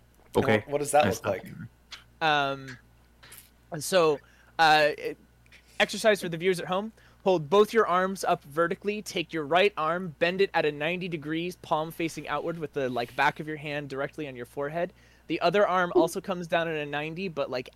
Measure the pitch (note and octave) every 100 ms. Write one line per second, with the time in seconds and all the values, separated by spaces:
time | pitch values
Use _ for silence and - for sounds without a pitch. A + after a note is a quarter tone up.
0 | _ _ _ - G#2+ G#2+ - C#3+ C#3+ C#3+
1 | G2+ F#2 A2 F#2+ - - A2+ - _ -
2 | - _ D#3+ D3 C#3 C#3 C3+ B2+ _ _
3 | _ _ - - - _ _ E3 - F#3+
4 | D#3+ C#3+ - _ _ - D#3+ D#3 D3+ -
5 | E3 D#3+ _ _ _ - _ - G#3 G#3
6 | A3+ G3+ F3+ E3 F3+ F3 E3+ F#3 A3 -
7 | _ _ F#3+ F3+ C#3+ G3 G#3 A3+ G#3 F3
8 | F#3 G3 - F3 D3 D3 E3+ F#3+ G3+ G#3+
9 | - F#3+ D#3+ D#3+ C#3+ E3+ G3+ - D#3 F3
10 | F#3 C#3+ E3+ F#3 G3 E3+ D3+ D3 D3+ F3+
11 | F#3 D#3+ D3 D#3+ F3 F3 - D#3 D#3+ -
12 | E3 D#3+ D3 D3 D#3+ E3+ D3+ D3 B2+ A#2+
13 | A#2+ - C#3+ - D#3 D3+ D3+ D3 C#3+ C3+
14 | C#3+ - D3 B2+ A#2+ - C#3+ E3 F3+ -
15 | _ _ - D#3+ F3 G3 F#3+ F#3 F3 F3
16 | E3 G3 F#3 F3+ E3+ E3+ E3 D#3 D3 D3
17 | D3+ D#3+ F#3+ D3+ C3+ B2+ -